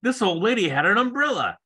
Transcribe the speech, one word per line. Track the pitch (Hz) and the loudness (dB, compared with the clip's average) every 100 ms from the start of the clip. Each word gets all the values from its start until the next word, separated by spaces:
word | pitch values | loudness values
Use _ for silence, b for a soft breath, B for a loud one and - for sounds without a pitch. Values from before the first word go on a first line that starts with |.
This | 233 254 | -4 0
old | 202 170 | 0 0
lady | 196 240 180 | 0 0 0
had | 135 160 | 0 2
an | 208 | 2
umbrella. | 254 247 294 220 107 - | 0 0 -2 0 -4 -6